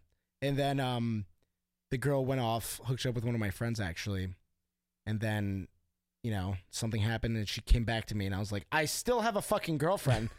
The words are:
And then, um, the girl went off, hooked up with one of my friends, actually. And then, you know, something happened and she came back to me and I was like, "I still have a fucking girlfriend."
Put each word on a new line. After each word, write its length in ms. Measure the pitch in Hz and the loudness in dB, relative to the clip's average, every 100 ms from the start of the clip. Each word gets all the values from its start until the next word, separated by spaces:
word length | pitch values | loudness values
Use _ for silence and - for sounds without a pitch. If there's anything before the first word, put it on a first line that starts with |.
| _ _ _ _ | _ _ _ _
And 160 | 139 139 | -2 0
then, 220 | 139 139 | 2 2
um, 460 | 127 123 117 110 95 _ _ _ _ _ _ | 0 0 0 -2 -4 _ _ _ _ _ _
the 60 | 131 | -2
girl 280 | 135 139 131 | 2 2 2
went 160 | 135 | 2
off, 400 | 117 113 - - 117 | 2 0 -2 -6 -4
hooked 200 | 127 127 | -2 0
up 100 | 117 | 0
with 80 | |
one 120 | 117 120 | 0 0
of 40 | |
my 120 | 101 | 0
friends, 280 | - 117 117 | -2 -2 -2
actually. 540 | 92 82 - 95 92 92 _ _ _ _ _ _ - | -4 -4 -2 -2 -2 -6 _ _ _ _ _ _ -4
And 140 | 107 | -2
then, 480 | 110 107 101 98 87 _ _ _ _ _ | 0 0 0 -2 -4 _ _ _ _ _
you 80 | 120 | -4
know, 260 | 104 92 95 - | -2 -2 -4 -6
something 280 | - 113 110 | -6 -2 2
happened 360 | 107 113 117 113 | 2 2 0 0
and 100 | 107 | -2
she 140 | - | -6
came 240 | - 123 113 | 4 6 6
back 200 | 113 - | -2 -2
to 80 | 104 | -2
me 100 | 98 | -2
and 80 | |
I 60 | 98 | -2
was 120 | 101 | -2
like, 140 | 101 - | -4 0
"I 140 | 156 151 | 0 0
still 360 | - - 247 | -2 0 2
have 140 | 226 202 | 2 0
a 60 | |
fucking 360 | - 208 - 151 | 0 0 0 0
girlfriend." 520 | 160 202 143 117 110 | 2 2 2 2 0